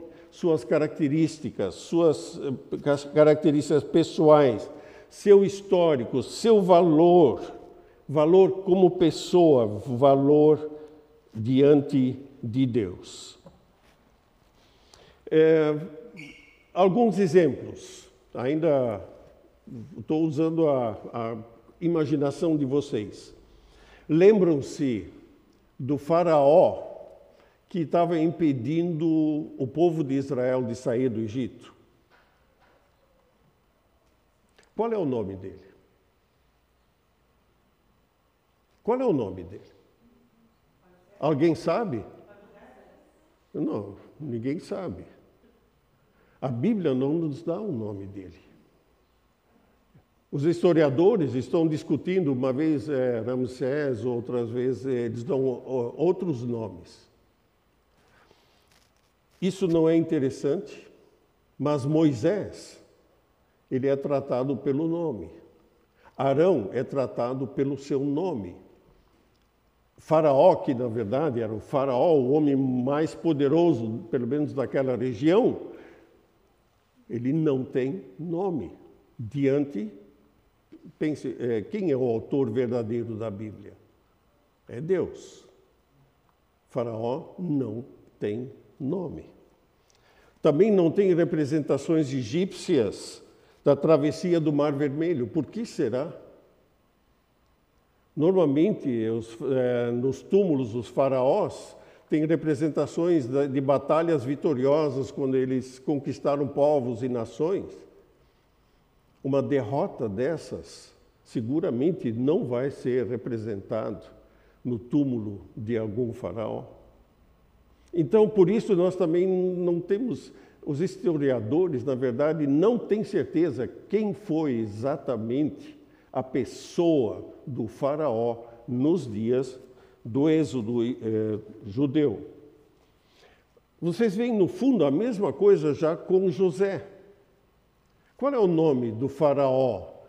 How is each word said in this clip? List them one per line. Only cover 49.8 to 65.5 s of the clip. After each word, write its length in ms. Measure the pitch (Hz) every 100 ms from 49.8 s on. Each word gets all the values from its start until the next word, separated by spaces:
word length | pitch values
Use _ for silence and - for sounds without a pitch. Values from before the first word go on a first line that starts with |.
| _ _ _ _ _
Os 140 | 143
historiadores 920 | 156 170 180 165 147 131 185 226 135
estão 320 | 127 - 175 160
discutindo, 680 | 151 - 139 180 185 151
uma 200 | 127 135
vez 360 | 127 160 147 143
é 320 | 135 127 117
Ramsés, 840 | 110 127 127 - 131 147 143 113
outras 460 | 123 120 117 123 117
vezes, 360 | 123 127 113 135
é, 200 | 120 117
eles 180 | 117
dão, 200 | 123 135
ó, 480 | 131 120 - 131 120 -
outros 460 | 170 180 185 123
nomes. 640 | 123 117 107 87 85 - _ _ _ _ _ _ _ _ _ _ _ _ _ _ _ _ _ _ _ _ _ _ _ _
Isso 260 | 185 - 185
não 220 | 165 160
é 80 | 165
interessante, 920 | 165 156 131 - 143 156 - - - - _ _ _ _ _ -
mas 260 | 139 147
Moisés, 960 | 135 156 156 120 160 202 - - - - _ _ _ _ _ _ _ _ _
ele 160 | 131 135
é 100 | 139
tratado 600 | 147 139 139 127 131 135
pelo 300 | 147 135 165
nome. 440 | 170 165 104 80 - -